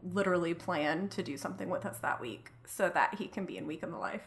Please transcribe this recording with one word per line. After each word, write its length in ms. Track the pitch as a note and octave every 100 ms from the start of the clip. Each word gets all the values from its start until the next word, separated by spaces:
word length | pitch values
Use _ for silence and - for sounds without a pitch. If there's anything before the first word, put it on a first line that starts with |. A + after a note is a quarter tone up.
literally 520 | F#3 F#3 F#3+ F3+ E3+
plan 560 | E3+ - E3+ D3+ D#3+ G3
to 120 | -
do 140 | F3 C#3
something 320 | F#3 F#3+ F#3+
with 160 | F3+
us 140 | G3+ -
that 200 | D3 -
week 340 | A#2+ G2+ - -
so 240 | - - F#3
that 280 | D3 C#3 -
he 100 | -
can 180 | -
be 140 | F#3 -
in 80 | D3+
Week 160 | D#3+
in 80 | E3+
the 80 | E3+
Life 280 | - G#3+